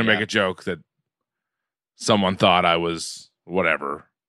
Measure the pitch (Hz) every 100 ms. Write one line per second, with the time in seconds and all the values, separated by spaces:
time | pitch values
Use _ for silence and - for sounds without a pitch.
0 | 113 104 107 110 95 92 - 85 _ _
1 | _ _ _ _ _ _ _ _ _ -
2 | - 107 95 95 101 87 87 85 85 85
3 | - - - _ - 87 85 76 71 76
4 | - _